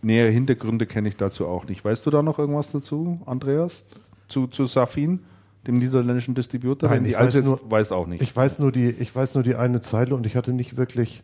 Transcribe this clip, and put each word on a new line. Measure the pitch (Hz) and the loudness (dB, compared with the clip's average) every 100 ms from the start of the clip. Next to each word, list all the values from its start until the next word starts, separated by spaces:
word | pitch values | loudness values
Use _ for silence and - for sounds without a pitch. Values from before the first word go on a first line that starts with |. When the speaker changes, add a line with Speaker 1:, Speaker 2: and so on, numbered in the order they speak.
Speaker 1:
nähere | 110 113 117 | 4 4 6
Hintergründe | 113 135 123 110 113 110 | 4 2 0 0 -2 -2
kenne | 110 104 | -2 -4
ich | 101 | -2
dazu | 98 - 87 | -4 -4 -6
auch | 87 - | -6 -6
nicht. | 95 | -6
Weißt | 104 113 - | -2 -2 0
du | |
da | 147 | 0
noch | 151 151 | 0 -2
irgendwas | 147 147 147 | -2 -2 -4
dazu, | 147 139 151 170 170 - | -8 -6 -6 -4 -6 -6
Andreas? | 127 135 147 170 - _ - _ - _ | -6 -2 -2 -2 -6 _ -20 _ -20 _
Zu, | 135 127 | -4 -4
zu | - 131 | -2 0
Safin, | 135 120 - 151 185 - - _ _ - | 2 2 0 -2 -2 -6 -20 _ _ 0
dem | 123 | 0
niederländischen | 127 131 120 123 120 | 2 2 2 -2 -2
Distributor? | 123 123 123 120 135 147 | -4 -4 -4 -4 0 2
Speaker 2:
Nein, | 117 | 2
Speaker 1:
Wenn | |
die | - | 2
Speaker 2:
ich | - | 4
Speaker 1:
also | 123 | 4
Speaker 2:
weiß | 135 | 4
Speaker 1:
jetzt | 135 131 | 2 0
Speaker 2:
nur, | 110 | 2
Speaker 1:
weißt | 110 104 | 0 2
auch | 92 82 | 0 -2
nicht. | 87 | -2
Speaker 2:
ich | 123 - | -4 2
weiß | 135 - | 0 2
nur | 139 | 0
die, | 127 120 | 2 0
ich | 120 123 | 0 -6
weiß | 131 131 | -2 -2
nur | 135 | 0
die | 123 | 0
eine | 117 123 123 | 0 0 0
Zeile | - 113 123 | 0 0 0
und | 135 113 | 0 0
ich | 123 | -2
hatte | 120 | -2
nicht | 127 120 123 | -4 -4 -4
wirklich | 127 123 113 - | -4 0 -2 -4